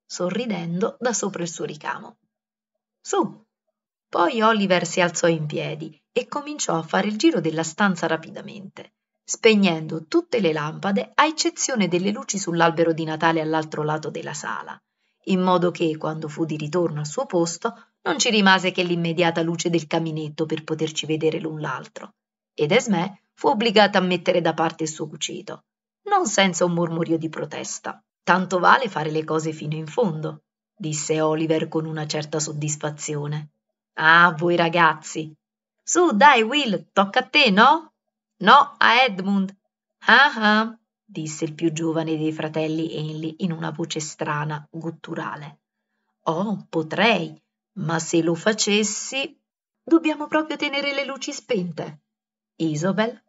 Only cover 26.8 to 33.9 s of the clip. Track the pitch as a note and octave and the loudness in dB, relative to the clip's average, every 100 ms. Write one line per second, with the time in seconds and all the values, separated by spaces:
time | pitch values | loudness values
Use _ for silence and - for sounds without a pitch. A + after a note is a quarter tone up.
26.8 | E3+ E3 D#3+ D#3+ D#3+ - D#3 B2+ - - | -2 -2 -2 -2 -2 -8 -10 -8 -10 -10
27.8 | - - _ _ - F3 F#3 F3+ F3+ A#3 | -12 -14 _ _ 0 2 2 2 6 4
28.8 | B3 D3+ D3+ D#3 D#3 D#3 D#3+ D#3 D3+ D#3 | 2 -4 -4 -4 -2 -2 -4 -6 -8 -8
29.8 | D#3 - A3 D#3 D#3 D#3 _ _ _ - | -6 -2 -2 -2 -8 -12 _ _ _ -10
30.8 | D#3+ D3+ - D#3 D#3 D#3 D#3+ D#3+ D#3+ D#3+ | -6 -6 -2 0 0 0 0 0 -2 -4
31.8 | D#3+ D#3 D3+ D3+ D3+ D#3 D3+ D3+ D3+ D3+ | -4 -6 -6 -6 -6 -6 -6 -4 -6 -4
32.8 | D3+ D3+ - D3 D3 D3+ D3+ _ _ _ | -6 -8 -6 -6 -6 -6 -10 _ _ _
33.8 | _ | _